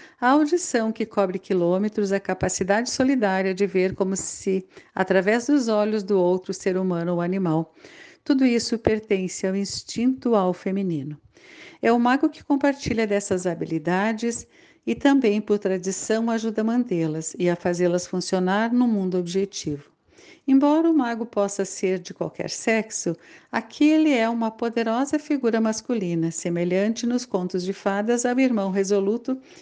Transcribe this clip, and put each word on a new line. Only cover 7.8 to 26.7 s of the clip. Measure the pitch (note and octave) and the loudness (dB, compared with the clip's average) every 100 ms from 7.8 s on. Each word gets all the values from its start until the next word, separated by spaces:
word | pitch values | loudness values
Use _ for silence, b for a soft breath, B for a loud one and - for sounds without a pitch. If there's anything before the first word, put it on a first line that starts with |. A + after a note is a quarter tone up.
| B B B B | B B B B
Tudo | - C4+ C4 | -2 2 2
isso | A#3 A3+ A3+ | 2 -2 -2
pertence | A3 G#3+ G#3+ F#3+ F3+ - F#3+ | 0 -2 -2 -2 -2 -4 -4
ao | G3 | -2
instinto | G3 - - - B3+ C4 A#3+ G#3+ | -4 -8 -10 -2 -2 0 0 2
ao | F#3 | 2
feminino. | F3+ G3 G3 F#3+ D3+ D3 D3 _ B B B B B | -2 -4 -4 -2 -4 -6 -12 _ B B B B B
É | A3+ | 2
o | A#3+ | 4
mago | A#3+ C4+ D#4 | 4 2 0
que | - | -2
compartilha | - C#4 C#4+ C4+ - A3+ A3 | -2 2 2 0 -4 -2 0
dessas | G3+ - F#3 F3+ | 0 0 -2 -2
habilidades | E3 D#3+ D#3+ D#3+ F#3 A3 A3 A#3 A#3 - b b b - | -4 -4 -4 0 0 0 -2 -4 -6 -12 b b b -6
e | |
também, | A#3+ C#4+ C#4 A#3 G#3 | 2 4 4 4 0
por | G#3 G#3 | 0 -2
tradição, | F#3+ F#3 F#3 F#3+ - A3 A3+ | 0 -2 -4 -6 -2 0 0
ajuda | A3+ A3+ G#3+ | -2 -2 -2
a | A3 | 0
mantê-las | B3 A#3+ F3 D#3+ D#3+ - - | 0 0 -2 -2 -4 -8 -2
e | F3 | 0
a | F3 | 0
fazê-las | F3+ F3 F3 F3 - | -2 2 2 0 -2
funcionar | F3+ - F#3 F#3 G3+ A3+ | -6 -2 -2 0 0 2
no | B3 A#3+ | 2 2
mundo | G#3 F#3 F3+ | 2 0 -2
objetivo. | E3+ F#3+ G3 - D3+ C#3+ - _ _ B B B - | -2 -2 -4 -6 -8 -8 -12 _ _ B B B 2
Embora | C4+ C#4+ D#4 E4 | 4 6 4 4
o | |
mago | D#4 A#3+ A3+ A#3 | 2 0 -4 -4
possa | G#3 G3+ - | -2 -2 -2
ser | F#3+ - F#3+ F#3 | -6 -2 -2 -2
de | F3 | -6
qualquer | - E3 - - | -8 -8 -6 -8
sexo, | - A#3 A3 G#3+ - F3 E3 B B B | -4 0 0 0 -6 -6 -6 B B B
aqui | A3+ A3+ - D4+ | -6 -6 2 4
ele | D#4 D#4 | 6 4
é | B3 A3+ | 2 2
uma | A#3 A3 | 0 -4
poderosa | A3 A#3 A3+ A3+ A#3 C4+ D4+ | -2 -4 -2 0 0 0 -2
figura | - C#4+ A#3+ A3 | -2 -2 0 2
masculina, | A3 G#3+ - A#3 F3 E3 E3 | 0 -2 -4 -2 0 0 -2
semelhante | - F3 E3+ F3 | -2 -4 -2 0